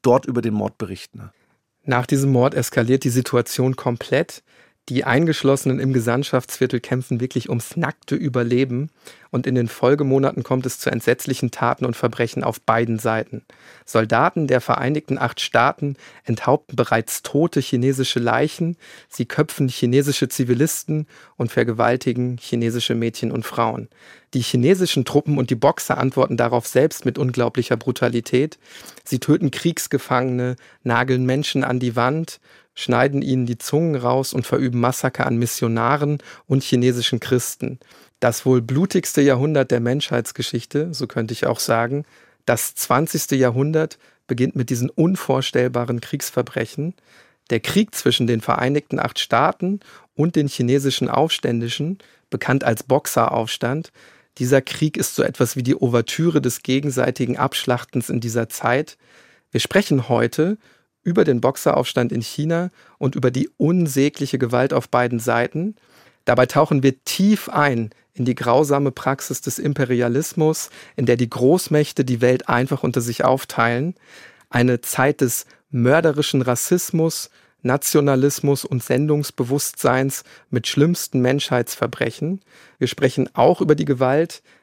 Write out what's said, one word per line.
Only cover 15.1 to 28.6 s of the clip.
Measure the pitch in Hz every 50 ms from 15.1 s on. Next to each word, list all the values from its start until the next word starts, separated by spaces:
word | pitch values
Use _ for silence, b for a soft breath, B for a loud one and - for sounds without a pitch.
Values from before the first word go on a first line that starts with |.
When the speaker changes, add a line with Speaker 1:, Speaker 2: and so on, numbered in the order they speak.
| 135 -
Speaker 2:
Acht | 127 117 - -
Staaten | - - - 120 120 139 - - 151 143 139 B B B B B B
enthaupten | - 117 110 - - 131 151 - - -
bereits | 117 120 - 123 113 113 - - -
tote | - - - 143 160 170 - 143
chinesische | 131 - - 120 120 135 135 131 131 - - 123
Leichen. | 120 117 113 120 143 156 - - 170 165 170 B B B B B B B
Sie | - - 117
köpfen | - - - 156 - - - 139 131
chinesische | 123 - - 120 123 139 139 143 135 - 143 131
Zivilisten | - - 131 120 123 117 147 160 - - - - 151 156 151 b b b b b b _
und | 123 113
vergewaltigen | - 123 117 120 113 110 117 117 123 127 - 131 117 123 123 123 127 120
chinesische | - - - 120 117 117 113 123 - - 131
Mädchen | 113 117 117 - - - 113
und | - 117 113
Frauen. | - - - 117 110 117 123 113 - b b b b b b b b -
Die | 135
chinesischen | 120 - - 127 120 147 196 185 185 165 - 139 120
Truppen | - - 147 - - 147 139
und | 123 113
die | 127
Boxer | 113 - 143 165 - - - - -
antworten | 127 135 - 131 127 - - 117
darauf | 123 117 123 120 -
selbst | - - 135 143 165 - - -
mit | 127 120 -
unglaublicher | 135 127 120 123 120 117 - - 120 - 123 110
Brutalität. | - 131 123 - - 123 120 117 110 - - 127 143 156 - B